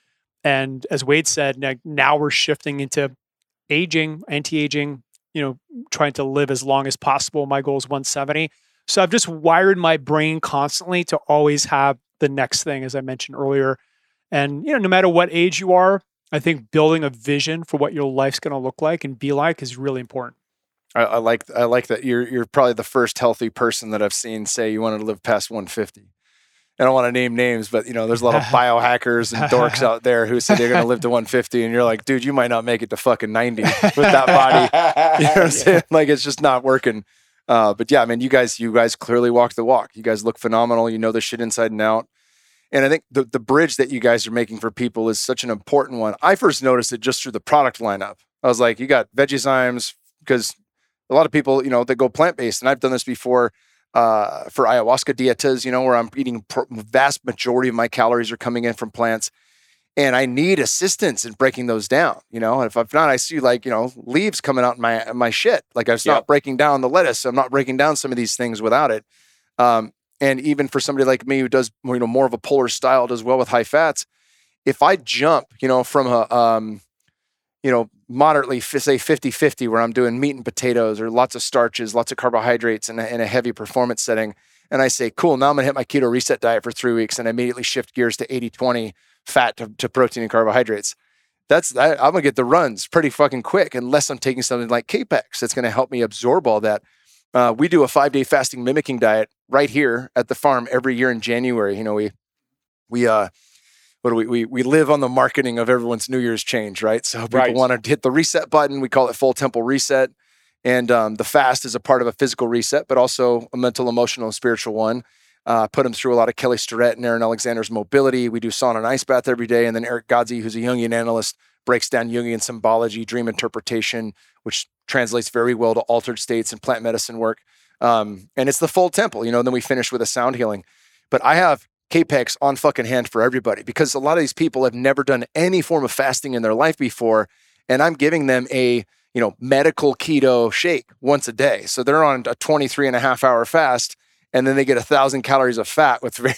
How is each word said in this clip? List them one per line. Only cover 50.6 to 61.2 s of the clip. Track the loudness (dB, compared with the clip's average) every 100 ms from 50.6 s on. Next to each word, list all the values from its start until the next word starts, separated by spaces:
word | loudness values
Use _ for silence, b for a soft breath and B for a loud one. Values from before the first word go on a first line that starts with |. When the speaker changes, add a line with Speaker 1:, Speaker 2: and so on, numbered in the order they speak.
| _ _ _ _ _
Speaker 2:
a | 2
lot | 4
of |
people, | 2 0 0
you | 0
know, | 0
they | 0 0
go | 0
plant-based, | 2 0 0 -4 -2
and | -2
I've | 0
done | 0
this | -2
before, | -4 -8 0 2 2 -2 _ _ _ 0
uh, | 2 2 0 -6 -8
for | 0 2
ayahuasca | 4 2 0 0 0
dietas, | 0 2 0 -2 -2
you |
know, | -2
where | 2 2
I'm | 0 -4
eating | -6 -6 -6
pr-, | -6 -6
vast | -10 -2 2 2 0 -6
majority | -6 -2 0 0
of |
my | 0 -2
calories | 0 2 2 -2
are | -6
coming | -6 -4 -4
in | -4
from | -8
plants, | -4 -2 -2 -6 -12 _ _ _ _ _ -2
and | 2 2
I | 0
need | 0 0 2
assistance | 0 -2 -4 -2 -2 -4